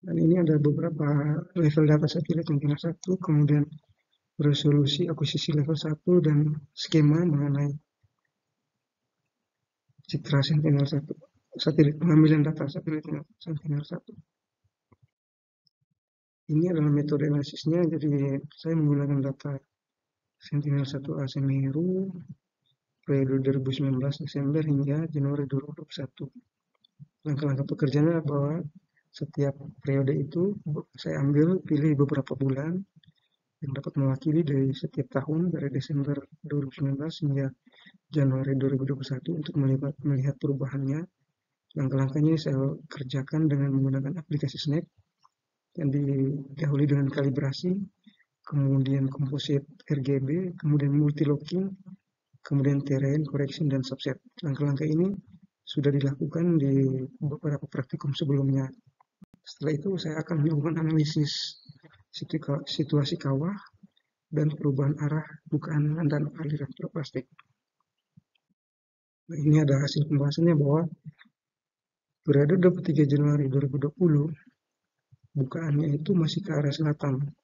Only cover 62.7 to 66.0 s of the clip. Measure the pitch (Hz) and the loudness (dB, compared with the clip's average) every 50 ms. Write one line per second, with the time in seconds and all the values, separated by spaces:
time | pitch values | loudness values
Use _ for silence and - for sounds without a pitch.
62.7 | - - 156 139 - 147 143 139 175 175 - 139 135 135 147 175 208 202 - - | -4 -4 -2 0 2 0 0 0 -4 -4 -2 -2 -2 0 -2 -4 -6 -8 -12 -18
63.7 | _ _ - - _ _ _ _ _ _ _ _ 156 151 151 156 147 - - 147 | _ _ -20 -20 _ _ _ _ _ _ _ _ -2 0 0 0 0 0 -2 -2
64.7 | 135 127 135 139 151 147 151 147 151 156 156 - 151 - _ - - 151 - 151 | 0 2 0 0 0 0 -2 -2 -2 -2 -6 -6 -16 -20 _ -4 -4 -4 -4 -2
65.7 | 156 147 147 151 151 160 | -2 0 0 0 0 0